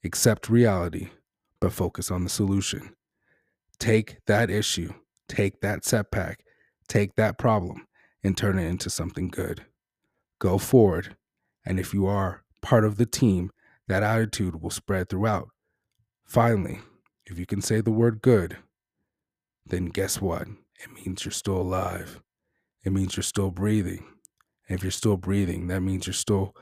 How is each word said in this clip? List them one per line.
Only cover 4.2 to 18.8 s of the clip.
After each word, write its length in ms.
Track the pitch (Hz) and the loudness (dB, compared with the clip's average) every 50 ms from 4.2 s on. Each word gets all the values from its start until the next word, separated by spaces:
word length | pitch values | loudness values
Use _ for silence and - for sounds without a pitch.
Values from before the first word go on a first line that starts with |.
| _ | _
that 240 | - 104 104 117 - | 2 2 2 2 2
issue, 420 | 101 107 104 - - 92 85 - - - _ _ _ _ _ - | 0 -2 -2 -2 -2 -4 -6 -8 -10 -16 _ _ _ _ _ -6
take 320 | - - 104 98 - _ | -2 0 0 0 -2 _
that 240 | - 101 104 95 - | -4 -4 -4 -4 -2
setback, 600 | - - 110 101 _ - 107 92 85 - _ _ _ _ _ _ _ _ _ _ - | 0 0 0 0 _ -4 -4 -4 -4 -8 _ _ _ _ _ _ _ _ _ _ 0
take 260 | - 110 101 101 _ | 0 0 0 2 _
that 240 | - 110 104 107 - | 0 0 0 0 0
problem, 480 | - 123 110 104 87 - - - - _ _ _ _ _ _ _ - | 2 2 2 2 0 -4 -10 -12 -18 _ _ _ _ _ _ _ -2
and 120 | 98 92 | -2 0
turn 220 | - - 104 92 92 | 2 0 0 0 0
it 80 | 85 | -2
into 240 | 80 90 - - 95 | -2 -4 -4 -6 -6
something 380 | - - 85 85 - - 90 87 | -6 -6 -6 -6 -6 -6 -6 -6
good. 380 | - - 90 - - - - _ _ _ _ _ _ _ _ _ _ _ _ _ _ _ | -6 -6 -6 -6 -8 -10 -12 _ _ _ _ _ _ _ _ _ _ _ _ _ _ _
Go 200 | - 95 92 98 | 0 2 2 2
forward, 580 | - - - 127 110 98 85 - - - - _ _ _ _ _ _ _ _ _ _ | 2 6 8 8 8 8 4 0 -4 -8 -16 _ _ _ _ _ _ _ _ _ _
and 160 | - 95 92 | -4 -4 -4
if 140 | 92 - - | -2 -2 -2
you 120 | 98 98 | 0 0
are 380 | 95 101 98 98 92 95 - _ _ _ _ | 0 0 0 -2 -2 -4 -8 _ _ _ _
part 240 | - - 135 113 107 | 0 4 4 4 6
of 140 | 107 104 101 | 4 2 0
the 80 | 120 | 0
team, 440 | - - - 131 113 95 90 90 98 _ _ _ _ _ _ _ - | 0 2 2 2 4 4 2 -2 -6 _ _ _ _ _ _ _ -2
that 140 | 95 95 | 0 0
attitude 580 | 104 104 113 113 113 104 - - 104 90 80 82 | 2 2 2 0 0 -2 -2 -4 -4 -4 -4 -6
will 100 | 80 82 | -10 -8
spread 380 | - - _ - 101 92 90 _ | -10 -10 _ -4 -2 -2 -2 _
throughout. 400 | 95 92 104 113 104 85 - - _ _ _ _ _ _ _ _ _ _ _ _ _ _ _ | -2 -2 0 0 0 -2 -4 -10 _ _ _ _ _ _ _ _ _ _ _ _ _ _ _
Finally, 540 | _ - 123 113 117 113 101 85 - - - - _ _ _ _ _ _ _ _ | _ 2 2 4 4 2 2 0 -4 -8 -10 -14 _ _ _ _ _ _ _ _
if 140 | - 87 85 | -14 -10 -10
you 80 | 90 | -6
can 160 | - 104 98 | -4 -4 -4
say 180 | - - 110 110 | 0 0 0 2
the 100 | 107 117 | 2 2
word 300 | 107 110 117 120 110 110 | 2 4 4 2 2 4
good, 380 | - 131 120 101 87 85 - - _ _ _ _ | 4 6 6 6 4 -2 -8 -14 _ _ _ _